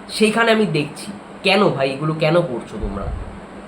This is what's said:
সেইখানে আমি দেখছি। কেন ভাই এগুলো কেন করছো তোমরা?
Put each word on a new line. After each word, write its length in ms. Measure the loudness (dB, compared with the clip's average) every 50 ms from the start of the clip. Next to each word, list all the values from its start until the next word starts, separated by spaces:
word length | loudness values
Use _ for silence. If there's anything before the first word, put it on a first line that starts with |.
| -12 -8
সেইখানে 440 | 0 2 2 4 4 4 4 4
আমি 140 | 4 4 4
দেখছি। 460 | 2 2 0 -2 -2 -6 -12 -12 -12 -14 -14 -16 -18 -12 -2
কেন 260 | 0 2 4 6 4 4
ভাই 220 | 4 2 0 -2
এগুলো 240 | -2 -2 -4 -4 0
কেন 260 | 0 2 4 4 4
করছো 360 | 2 0 -4 -8 -8 -10 -8 -6
তোমরা? 500 | -6 -4 -4 -4 -6 -6 -6 -6 -8 -10 -12 -14 -16 -16 -16 -16 -14